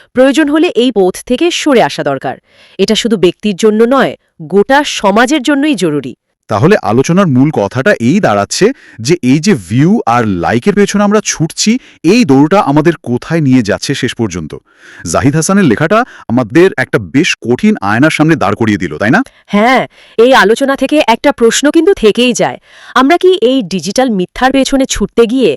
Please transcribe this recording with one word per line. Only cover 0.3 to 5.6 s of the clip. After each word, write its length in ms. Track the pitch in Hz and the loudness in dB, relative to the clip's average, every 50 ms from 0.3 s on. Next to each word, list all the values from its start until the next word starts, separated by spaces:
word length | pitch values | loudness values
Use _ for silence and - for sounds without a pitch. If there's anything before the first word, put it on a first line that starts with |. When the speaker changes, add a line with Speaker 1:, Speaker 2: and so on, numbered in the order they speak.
| 247 311 311 285 294 | 4 2 0 0 0
Speaker 1:
হলে 140 | 320 330 349 - | 0 0 0 0
এই 160 | 214 240 262 226 202 | 0 0 0 0 0
পথ 180 | 185 185 - - - - | 0 0 -2 -6 -6 -6
থেকে 160 | 247 247 330 349 | -4 -2 -2 -2
সরে 300 | - - - 311 269 220 165 139 | -4 -2 -2 0 2 2 2 0
আসা 140 | - - 143 | -2 -4 -4
দরকার। 320 | 143 139 135 - 135 120 - _ _ _ _ _ _ _ - | -4 -4 -4 -6 -8 -10 -10 _ _ _ _ _ _ _ -4
এটা 160 | 196 - 214 | -2 -2 -2
শুধু 200 | - - 226 233 180 | -2 0 -2 -2 0
ব্যক্তির 380 | 175 175 - _ - 208 190 | 0 0 -2 _ -6 -6 -4
জন্য 240 | 160 - 214 214 214 233 233 269 | 0 0 0 2 2 2 2 2
নয়, 180 | 262 202 143 113 - _ _ _ - 160 143 175 | 0 0 -2 -4 -8 _ _ _ -20 -12 -2 0
গোটা 240 | 202 202 - 269 294 294 - - - | 0 2 2 2 0 0 -2 -6 -4
সমাজের 420 | - 196 196 220 254 226 311 311 233 | -2 0 2 2 2 2 0 -2 0
জন্যই 320 | 302 294 277 | 0 0 0